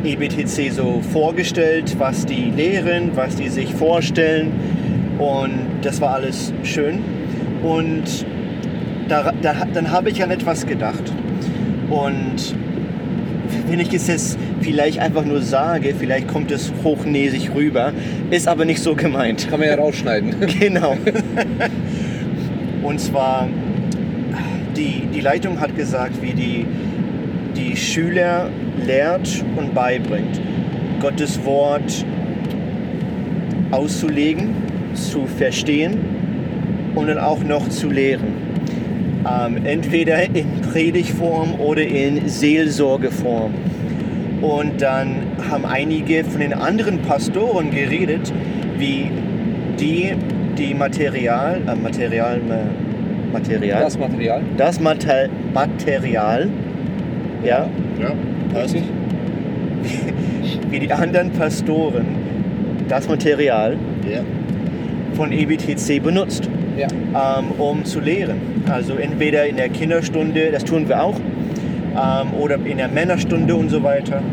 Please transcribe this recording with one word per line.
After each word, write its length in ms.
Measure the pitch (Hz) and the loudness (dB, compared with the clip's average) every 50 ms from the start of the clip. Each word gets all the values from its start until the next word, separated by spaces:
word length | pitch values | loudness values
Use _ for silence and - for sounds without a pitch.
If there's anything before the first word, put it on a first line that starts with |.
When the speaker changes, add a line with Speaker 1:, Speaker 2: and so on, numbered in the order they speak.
| - | 0
Speaker 1:
E 120 | 151 139 | -2 -2
B 120 | 123 147 139 | 0 -2 -2
T 180 | - - - | -2 -2 -2
C 240 | - - - 143 135 | -2 -2 -2 -2 -2
so 320 | 127 - 131 123 123 120 113 - | 0 0 0 0 0 0 0 0
vorgestellt, 840 | - 160 151 160 165 170 175 156 - 175 165 160 160 160 151 - - - | 2 2 2 2 2 0 -2 0 2 2 4 4 4 2 2 0 0 2
was 280 | 139 131 131 - - - | 0 2 2 0 -2 0
die 240 | 135 127 123 120 - | 0 0 0 0 2
lehren, 560 | 139 151 180 196 196 175 175 175 175 175 170 - | 2 2 2 2 2 2 2 2 2 0 0 0
was 200 | 135 131 135 - - | 0 0 0 -2 -2
die 100 | 139 127 | -2 -2
sich 240 | 117 - 131 - - | -2 -2 -2 -2 0
vorstellen. 760 | - 160 160 170 170 165 170 - 170 165 160 160 156 156 156 - - - - - - - - - - - - - 139 | 2 4 4 4 4 2 2 2 4 4 4 4 2 2 0 0 -2 -2 0 0 0 0 0 0 0 0 0 0 0
Und 360 | 143 143 139 135 135 135 135 131 127 127 - - | 0 0 0 0 0 0 -2 -2 -2 -2 -4 -2
das 180 | - 139 131 - | -2 -2 0 0
war 140 | 147 139 131 | 0 2 2
alles 380 | 131 135 131 131 - - - - - - | 0 0 -2 -4 -4 -4 -4 -4 -4 -4
schön. 360 | - - 160 147 147 170 202 214 - - - - - - - - - - - - | -2 -2 0 0 0 0 -2 -2 -4 -4 -4 -4 -4 -4 -4 -4 -4 -4 -2 0
Und 640 | 165 160 160 165 160 160 160 165 170 - - - - - - - - - - - - - - - - - - - - | 0 0 2 0 0 0 -2 -2 -4 -4 -4 -4 -6 -6 -6 -6 -6 -6 -6 -6 -4 -4 -4 -4 -4 -4 -4 -2 0
da, 260 | 151 151 139 160 170 - | 0 2 2 0 -2 0
da, 240 | - 156 147 - 180 - - | 0 0 0 0 -2 -2 0
dann 160 | 175 160 156 | 0 0 2
habe 220 | 160 180 180 220 | 2 2 2 2
ich 100 | - - | 0 0
an 80 | 190 175 | 0 0
etwas 380 | 185 - - 165 165 156 - - | 0 -2 0 -2 -2 -2 -2 -4
gedacht. 440 | - - 110 107 110 - 92 - - - - - - - 131 - - - - - - - - - | -2 -2 -2 -2 -2 -4 -4 -4 -4 -4 -4 -4 -2 -2 -2 -2 -2 -2 0 -2 -2 -2 -2 0
Und 640 | 147 147 143 139 135 127 131 135 127 - - - - - - - - - - - - - - - - - - - - - - - - - - - | 0 0 0 0 0 0 -2 -2 -2 -2 -4 -4 -4 -4 -4 -4 -4 -4 -4 -4 -4 -6 -4 -4 -2 -2 -2 -2 -4 -4 -4 -2 -2 -2 0 0
wenn 100 | 170 170 | 2 2
ich 140 | 170 - - | 2 2 0
es 140 | 175 - - | 0 2 2
jetzt 300 | 170 151 - - - - - - - - | 0 0 0 -2 -4 -4 -4 -4 -2 -2
vielleicht 380 | - 160 151 147 147 156 156 - | 0 0 2 4 4 2 2 2
einfach 240 | - 160 151 156 151 | 0 0 2 2 2
nur 160 | 147 143 143 | 2 2 0
sage, 520 | 135 - 131 131 143 165 170 160 143 139 139 - | 0 2 2 2 2 2 2 2 2 0 0 0
vielleicht 300 | 123 123 131 135 135 - | 0 0 0 0 0 -2
kommt 240 | - 156 139 135 | -2 -2 0 0
es 200 | 147 135 - - - - - | -2 -2 -2 -4 -4 0 2
hochnäsig 720 | 160 151 139 - 151 147 139 139 139 131 131 - - 117 | 2 2 2 2 0 2 2 4 2 2 0 -2 -2 0
rüber, 380 | 139 147 151 135 127 117 143 151 - - - - - - - | 2 2 4 4 2 2 2 0 -2 -4 -4 -4 -2 0 2
ist 180 | 175 175 - - | 2 2 4 2
aber 180 | 170 151 160 | 2 4 4
nicht 160 | 160 160 - | 2 2 2
so 140 | - 170 156 | 2 0 0
gemeint. 540 | 143 156 165 131 135 131 117 113 - - - | 2 2 0 2 2 2 2 2 0 -2 -2
Speaker 2:
Kann 100 | 156 151 | 0 2
man 80 | 156 151 | 4 4
ja 60 | 151 | 4
rausschneiden. 600 | 139 151 151 143 - - 131 113 104 101 - - - 202 175 | 4 4 2 2 0 0 0 0 2 2 0 0 0 0 0
Speaker 1:
<laughs> 120 | - 175 | 4 4
Genau. 360 | 202 208 185 175 170 147 135 - - 214 208 226 - - - 247 220 226 - - 247 220 - - - - - - - - - - - - - - - - - - - - - - - | 4 4 4 4 2 2 2 2 2 0 2 0 -2 -2 -2 -2 -2 -2 0 -2 -2 -2 -2 -2 -4 -2 -2 -4 -4 -4 -4 -4 -4 -4 -4 -2 -2 -4 -4 -4 -4 -2 -4 -2 -2
Und 160 | 143 147 143 | -2 -2 -2
zwar, 480 | - - - 143 131 131 131 131 127 127 123 - - - - - - - - - - - - - - - - - - - - - - - - | -2 0 2 2 2 2 2 2 0 0 0 -2 -2 -2 0 0 0 0 0 -2 -2 -2 -2 -2 -2 -2 -2 -4 -4 -4 -4 -4 -4 -4 -2
die, 280 | 302 - 147 - - - - - | -2 0 0 -2 -2 -2 -2 -2
die 80 | - | 0
Leitung 380 | - 139 143 175 - 190 180 151 | 2 2 2 2 0 -2 -2 -2
hat 160 | 156 143 - | -2 -2 -2
gesagt, 460 | - 147 127 - 127 123 127 127 - | -4 -2 -2 -2 -2 -2 -2 -4 -4
wie 120 | - - - | -4 -2 0
die, 320 | - 127 - 120 117 113 113 - - - - - - - - - - - - - - - - - | 0 0 0 -2 -2 -2 -2 -4 -4 -4 -4 -2 -2 -2 -2 -2 -4 -4 -4 -4 -4 -4 -4 -4
die 200 | - - - - - | -2 -2 -2 -2 -2
Schüler 720 | - - - 170 165 170 170 180 175 175 175 175 180 - - - - - - - - | -2 -2 0 0 0 2 2 2 2 4 2 0 0 -2 -4 -4 -4 -4 -4 -2 0
lehrt 580 | 131 131 135 143 160 175 190 185 - - - - - 113 | 2 2 4 4 4 2 0 0 -2 -2 -2 -2 -2 -2
und 180 | - 147 135 - | -2 -2 0 0
beibringt, 680 | 131 123 123 127 127 117 - - - - - 98 - - 98 104 - - - - - - - - - | 0 2 2 0 0 0 -2 -2 -2 0 -2 -2 -2 -2 -2 -2 -2 -2 -2 -2 -2 -2 -2 -2 0
Gottes 440 | - 139 139 - 147 139 - - - | 0 0 0 0 -2 0 -2 -2 0
Wort 600 | 139 139 139 143 143 143 147 - - - - - - - - - - - - - - - - - - - - - - - - - - - - - - - - - - - - - - | 2 2 4 4 4 2 0 0 -2 -2 -4 -4 -4 -4 -4 -2 -2 -2 -2 -4 -4 -4 -4 -4 -4 -4 -4 -4 -4 -4 -4 -4 -4 -4 -4 -4 -2 -2 -2 -2 -2 0 0 0 2
auszulegen, 800 | 131 131 143 151 - - - 156 147 143 147 151 160 160 214 214 - - - - - - - - - | 2 0 0 0 -2 0 0 0 2 2 2 2 2 2 0 0 0 -2 -2 -2 -4 -4 -4 -4 -4
zu 320 | - - - - 147 - - | -2 -2 -2 -2 -2 -2 -2
verstehen 680 | - - 139 131 120 - - 147 147 147 156 175 208 220 - - - - - - - - - - - - - - - - - - - | 0 0 0 2 2 0 0 0 2 2 2 2 0 0 0 -2 -2 -2 -2 -2 -2 -4 -4 -4 -4 -4 -2 -2 -2 -2 -2 -2 -2
und 120 | 156 151 156 | 0 0 0
dann 100 | 151 - | 0 2
auch 240 | - 147 156 - 151 | 2 0 0 0 0
noch 260 | 147 147 147 139 147 | 0 0 0 0 0
zu 200 | - - - 147 | -2 -2 0 0
lehren. 580 | 139 135 135 135 135 127 - - - - - - - - - - - - - - - - - - - - - 123 | 2 2 4 2 2 2 0 -2 -2 -4 -4 -4 -4 -2 -2 -2 -2 -2 -2 -2 -2 -2 -2 0 0 0 0 0
Ähm, 380 | 123 123 123 117 117 123 - | 2 0 0 0 0 0 0
entweder 580 | - 147 160 160 139 165 165 165 160 160 165 180 | 0 0 0 0 2 2 2 4 4 4 4 4
in 380 | 180 - 175 147 143 147 175 180 - | 2 2 0 0 0 -2 -2 -2 0
Predigtform 880 | - 165 160 170 165 180 170 - - - 175 170 165 160 160 160 160 - | 2 2 2 4 2 2 2 2 0 0 0 0 2 2 0 0 0 0
oder 240 | 147 147 156 151 156 | 0 2 2 2 2
in 440 | - 131 139 135 139 143 147 - - | 2 2 2 2 2 2 2 0 -2
Seelsorgeform. 1200 | - - 131 147 151 160 160 151 143 131 147 135 131 135 - 101 - - - 123 120 113 110 107 104 98 - - - - - - - - - - - - - - - - | 0 2 4 4 6 6 4 2 4 2 4 4 4 2 2 0 -2 0 0 0 0 0 0 -2 -2 -2 -2 -2 -2 -2 -4 -4 -2 -2 -2 -2 -2 -2 -2 -2 -2 0
Und 400 | 143 156 147 147 147 147 135 131 | 0 2 2 2 0 0 0 2
dann 340 | 143 135 131 135 135 135 135 135 - - - - - 143 | 2 2 2 2 0 0 -2 -2 -2 -4 -4 -4 -4 -2
haben 160 | 147 139 135 | -2 -2 -2
einige 580 | - 135 135 143 156 160 156 147 135 160 160 160 | 0 0 0 0 0 0 0 2 2 2 2 2
von 160 | - - - | 0 -2 -2
den 140 | 147 143 143 | 0 0 0
anderen 460 | - - 147 185 220 226 208 190 165 | 0 0 0 2 2 2 2 0 0
Pastoren 720 | - - 147 143 - - - 185 214 247 220 185 160 147 | 0 0 0 0 0 0 0 0 2 2 2 2 2 2
geredet, 600 | - 143 139 131 143 165 185 165 151 175 - - - - - - - - - - - 139 | 0 0 0 0 0 0 2 0 0 0 -2 -2 -4 -4 -4 -2 -4 -4 -4 -4 -2 -2
wie 320 | 285 277 277 277 285 - - - - - - - - - - - - - - - | 0 0 0 0 0 -2 -2 -2 -2 -2 -2 -2 -2 -2 -2 -2 -2 -4 -2 0
die, 340 | 147 151 160 175 180 196 - - - 156 - - - - - - | 0 2 2 2 0 0 0 -2 -2 -2 -2 0 0 -2 0 0
die 160 | 147 139 139 | 0 0 0
Material, 840 | - 139 135 - 165 151 139 - - 120 120 117 120 135 151 180 185 - - | 0 0 0 2 0 0 0 0 0 0 2 2 2 2 0 0 0 0 0
äh, 80 | 117 | 0
Material, 600 | 110 110 113 - - 123 117 113 113 113 120 120 120 | 0 -2 -2 0 0 0 0 2 2 2 2 2 0
äh, 960 | 117 113 113 110 110 107 107 - - 107 107 104 - - - - - - - | 0 0 0 0 0 -2 -2 -2 -2 -4 -2 -2 -2 -2 -2 -2 -2 -2 -2
Material? 500 | 113 - - 110 104 101 101 101 107 123 | -2 0 0 0 2 2 2 4 4 2
Speaker 2:
Das 160 | 156 - - | 2 2 0
Material. 420 | 139 127 - 113 117 113 113 135 - - - | -2 0 0 0 2 2 2 0 0 -2 2
Speaker 1:
Das 240 | - 135 160 175 175 | 4 4 4 4 4
Mate-, 500 | 160 156 156 - - 151 139 131 135 104 - - - - 123 | 2 2 2 2 2 2 4 4 4 2 0 -4 -4 0 2
Material, 920 | 131 139 147 - - - 147 139 131 - - 117 110 107 107 113 123 160 208 - - - - - - - - - - - - - - - - - - - | 2 2 2 0 -2 0 0 0 0 0 0 2 2 2 2 2 2 2 0 0 -2 -4 -4 -4 -4 -4 -4 -4 -4 -4 -4 -4 -4 -4 -6 -6 -2 0
ja? 240 | 120 120 131 151 - - - - - - 113 | 2 2 2 2 0 -2 -2 -2 -2 -2 -2
Speaker 3:
Ja. 140 | - - - - - - - - - - - | -2 -2 -2 -2 -2 -4 -4 -2 -2 -2 -2
Speaker 1:
Passt. 220 | 117 120 - - | -2 -2 0 -2
Speaker 2:
Richtig. 80 | 165 - - - - - - - - - - - - - - - - - - - - - | -2 -2 -2 -4 -4 -2 -2 -2 -2 -2 -4 -4 -4 -4 -4 -4 -4 -4 -4 -4 -2 -4
Speaker 1:
<laughs> 880 | - - - - - - - - - - - - - - - - - | -4 -2 -2 -2 -2 -2 -2 -2 -2 -2 -2 -2 -2 -2 -2 -2 -2
Wie 80 | - - | -2 -2
die 120 | - - | 0 0
anderen 400 | 147 147 175 165 175 180 180 180 | 2 2 2 2 2 2 2 2
Pastoren 720 | - - 160 156 - - - - 156 160 160 151 131 120 113 - - - - - - - - - - - - - - - - - | 0 0 0 0 0 -2 0 0 2 2 2 2 0 0 0 0 -2 -4 -4 -4 -2 -2 -2 -2 -2 -2 -2 -2 -2 -2 -2 0
das 200 | 127 135 135 - | 0 -2 0 0
Material 680 | 160 143 - 156 147 135 147 139 120 110 107 113 156 - - - - - 95 101 | -2 2 4 2 4 4 4 4 4 4 4 2 0 0 -2 -4 -4 -4 -2 -2
Speaker 3:
Ja. 120 | 107 117 - - - - - - - - - - - - - - - - - - - | -2 -2 -4 -4 -4 -4 -2 -2 -2 -2 -2 -4 -4 -4 -4 -4 -4 -4 -4 -4 -2
Speaker 1:
von 180 | - 156 156 - | 0 0 0 2
E 120 | - 151 | 0 2
B 120 | 143 156 151 | 2 2 0
T 180 | - - 143 | 0 -2 -2
C 240 | - - 120 147 139 | -2 0 0 0 2
benutzt, 480 | 127 156 170 190 196 - - - - - - - - - - - | 2 2 2 2 2 0 -2 -2 -2 -2 -2 -2 -2 -2 -2 -2
Speaker 2:
Ja. 100 | 139 139 - - - - - 139 135 135 135 135 | -2 -2 -2 -2 -4 -2 0 2 2 2 2 0
Speaker 1:
ähm, 120 | 131 - - - | 0 -2 -2 0
um 260 | 147 143 147 151 147 | 0 0 0 0 -2
zu 160 | - - 156 | -2 -2 0
lehren. 380 | 143 147 170 202 185 139 107 95 - - - - - - | 0 0 0 0 0 -2 -2 -2 -4 -2 -2 -2 0 0
Also 260 | 139 123 123 - 135 | 0 0 0 -2 -2
entweder 500 | 123 113 - - - 151 151 147 151 147 | -2 -2 -2 0 0 2 4 4 4 4
in 120 | 147 139 131 | 2 2 0
der 120 | 127 120 | 0 0
Kinderstunde, 800 | - - 156 160 170 165 160 - - 160 156 156 - 156 156 160 | 0 0 0 2 2 2 2 0 0 0 0 2 2 2 2 2
das 120 | 151 139 120 | 2 0 0
tun 240 | - 170 160 156 135 | 0 2 2 2 4
wir 160 | 131 113 147 | 4 4 4
auch, 160 | 190 208 - - - - - - - - - - - - - - - - | 2 0 0 -2 -4 -2 -2 -2 -2 -2 -2 -2 -2 -2 -2 -2 -2 0
ähm, 380 | 123 131 135 131 135 135 135 - 131 | 2 2 2 2 2 0 0 0 0
oder 160 | 147 147 143 135 - | 2 2 2 0 0
in 120 | - 147 131 | -2 -2 -2
der 100 | 131 123 | -2 0
Männerstunde 680 | 127 147 165 180 175 - - - 170 165 160 165 170 | 0 0 2 2 2 2 2 2 2 2 4 4 4
und 140 | 170 - - | 4 4 2
so 140 | - - - | 2 2 2
weiter. 380 | 143 139 139 139 - - - - - | 2 2 2 0 0 -2 -2 -2 -2